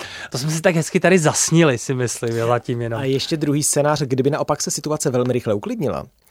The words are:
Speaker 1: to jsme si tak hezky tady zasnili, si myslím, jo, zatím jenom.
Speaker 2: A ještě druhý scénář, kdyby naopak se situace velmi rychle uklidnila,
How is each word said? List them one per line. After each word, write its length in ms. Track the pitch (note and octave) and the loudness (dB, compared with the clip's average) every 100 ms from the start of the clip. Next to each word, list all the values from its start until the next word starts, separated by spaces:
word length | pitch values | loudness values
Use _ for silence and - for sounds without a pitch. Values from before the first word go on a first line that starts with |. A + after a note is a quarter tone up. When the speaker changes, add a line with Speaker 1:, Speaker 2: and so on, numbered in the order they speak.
| - - - | -10 -14 -10
Speaker 1:
to 60 | B2+ | -6
jsme 140 | D3+ | -4
si 100 | D#3+ | 0
tak 140 | F#3 E3 | 2 2
hezky 240 | D3+ F3+ | 2 2
tady 200 | F3 F#3 | 4 6
zasnili, 580 | D3+ - - D#3+ D#3+ A#2+ | 4 2 2 4 6 4
si 160 | - | -2
myslím, 440 | B2+ A#2+ - A#2 A#2 | -2 -2 -4 -4 0
jo, 100 | A#2 | 2
zatím 340 | A#2+ - A#2+ | 0 -2 -4
jenom. 200 | A#2 A#2 | -4 -4
Speaker 2:
A 20 | |
ještě 340 | C3+ C3+ - D#3+ | -2 -2 -2 -2
druhý 260 | D3 C#3+ | 0 0
scénář, 380 | C#3+ C#3+ D3 D3+ | 0 0 2 0
kdyby 280 | C3+ C3 C3 | 0 0 0
naopak 320 | C#3+ C#3+ D3 | 0 -2 -2
se 100 | - | -4
situace 380 | - D3+ D3+ D3+ | -6 -4 -2 0
velmi 240 | B2 B2+ | 0 0
rychle 200 | B2 A#2+ | 0 -2
uklidnila, 520 | G#2 G#3 A#3 C3 C#2+ - _ _ | -2 -4 -4 -4 -4 -10 _ _